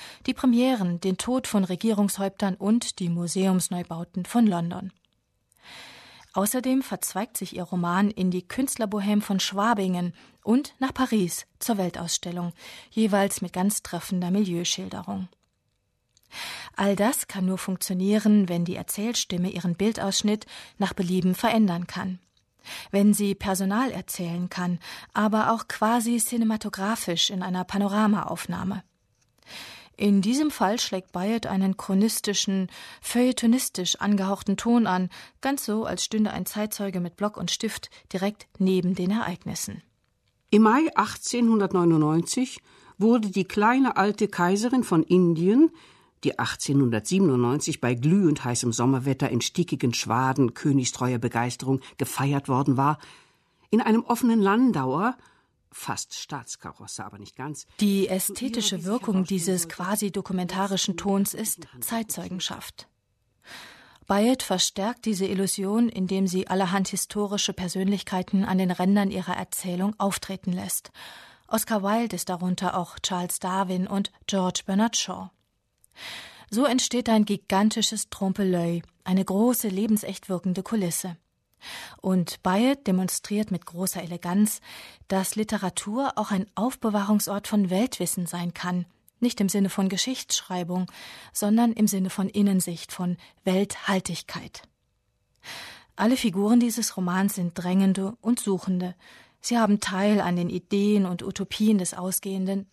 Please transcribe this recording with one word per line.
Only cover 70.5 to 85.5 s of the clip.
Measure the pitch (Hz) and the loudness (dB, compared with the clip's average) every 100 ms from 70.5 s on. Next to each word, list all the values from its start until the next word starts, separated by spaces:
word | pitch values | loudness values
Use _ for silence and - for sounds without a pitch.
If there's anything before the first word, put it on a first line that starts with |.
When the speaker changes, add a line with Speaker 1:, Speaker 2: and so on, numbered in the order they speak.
Speaker 1:
lässt. | 180 196 - - - - - - - - | -4 -4 -8 -10 -18 -20 -20 -20 -20 -4
Oscar | 220 - 214 | -4 0 -2
Wilde | 196 220 233 180 | 0 0 0 -4
ist | - | -6
darunter, | 180 180 180 185 180 | -4 -2 0 -2 -2
auch | 170 - | -4 -6
Charles | - 180 175 - | -4 -4 -4 -4
Darwin | 180 190 185 180 185 | -2 -2 0 -2 -2
und | 196 196 _ - | -2 -4 _ -4
George | 196 185 - | 0 0 -2
Bernard | - 196 226 - | 0 2 2 0
Shaw. | - 180 185 _ _ _ _ _ _ - - - - - - | -4 -8 -12 _ _ _ _ _ _ -20 -16 -16 -18 -20 -6
So | 214 | 0
entsteht | 277 247 - 240 240 | 2 2 0 0 4
ein | 220 | 4
gigantisches | 208 202 - 190 214 226 208 214 - | 4 0 0 2 4 2 -2 -2 -8
Trompe-l'œil, | - 190 190 190 175 170 170 - _ | -4 -2 0 0 2 0 -2 -6 _
eine | - 185 | 0 2
große, | 190 190 240 233 220 | 2 2 4 2 -2
lebensecht | 185 220 214 - 190 - | 0 2 0 -2 -8 -6
wirkende | 180 185 180 | -4 -2 -4
Kulisse. | 185 226 175 - 185 165 _ _ _ _ - - - - | -2 -2 0 -2 -6 -12 _ _ _ _ -18 -16 -16 -6
Und | 190 185 160 - | 0 2 0 -2
Bayet | 185 190 254 277 - | 0 2 2 2 0
demonstriert | 185 185 - - 208 214 | 0 0 -4 -4 -2 -2
mit | 175 - | -6 -8
großer | 170 185 180 | -6 -6 -6
Eleganz, | 160 175 170 185 214 - - - - - - | -8 -8 0 2 2 0 -12 -20 -20 -18 -2
dass | 190 185 | 0 0
Literatur | 214 214 | -2 -2